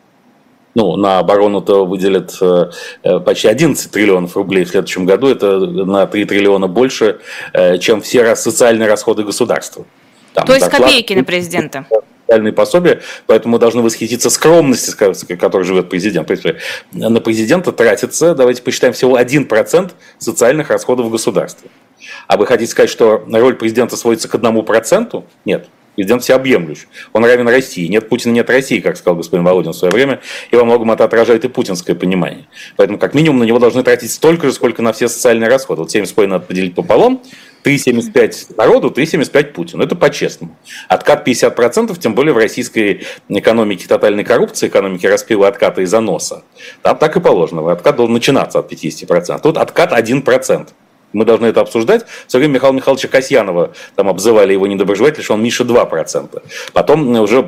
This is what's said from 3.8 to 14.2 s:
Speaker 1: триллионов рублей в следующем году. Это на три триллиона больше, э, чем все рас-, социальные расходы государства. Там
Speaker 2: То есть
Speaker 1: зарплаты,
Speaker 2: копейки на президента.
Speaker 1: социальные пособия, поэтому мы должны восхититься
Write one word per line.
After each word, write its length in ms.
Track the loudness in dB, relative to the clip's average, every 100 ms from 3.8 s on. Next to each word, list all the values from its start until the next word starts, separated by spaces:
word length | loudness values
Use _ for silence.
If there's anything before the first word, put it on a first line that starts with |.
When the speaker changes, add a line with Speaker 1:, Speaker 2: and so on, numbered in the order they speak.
| -4
Speaker 1:
триллионов 460 | 0 2 2 0 -4
рублей 280 | -2 -2 0
в 40 |
следующем 380 | -2 -4 -2 0
году. 220 | 2 2
Это 280 | 0 0 0
на 460 | -2 -4 -2 0 0
три 200 | -2 -2
триллиона 420 | 0 2 2 0
больше, 540 | 0 0 0 -2 -2 -10 -16 -6
э, 260 | 0 2 2
чем 220 | 0 -2
все 200 | 0 2
рас-, 220 | 2 2
социальные 440 | -2 2 2 4 2
расходы 360 | 0 0 -2
государства. 640 | -2 -2 -2 -4 -6 -18 -20 _ _ _ _ -2
Там 100 | 2
Speaker 2:
То 80 |
есть 120 | 2 2
Speaker 1:
зарплаты, 180 | 2 2
Speaker 2:
копейки 280 | 2 0
на 100 | -2
президента. 640 | -2 -4 -4 -6 -6 -8 -2 -2 -4 _ 0
Speaker 1:
социальные 240 | 2 2
пособия, 460 | 0 2 2 2 0 -4 -8 0
поэтому 280 | 2 2
мы 60 | 2
должны 220 | 2 2
восхититься 480 | -2 -2 -6 -2